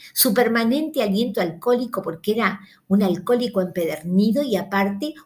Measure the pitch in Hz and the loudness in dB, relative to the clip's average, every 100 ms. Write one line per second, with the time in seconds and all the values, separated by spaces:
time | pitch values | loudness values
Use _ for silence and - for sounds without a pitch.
0 | - - 254 202 226 233 226 277 311 277 | -8 0 2 4 2 2 2 0 -2 -2
1 | 202 196 240 226 175 160 240 247 240 - | 0 0 -2 -2 -4 -2 0 0 0 -6
2 | 165 160 - 220 202 202 - - - 202 | -6 -4 -2 0 0 -2 -12 -14 0 2
3 | 196 165 170 240 240 190 180 175 165 151 | 2 0 0 0 0 -2 -2 -2 -4 -4
4 | 170 185 214 277 285 190 196 196 202 202 | 0 2 2 2 0 -2 0 0 0 -2
5 | 302 - | -6 -8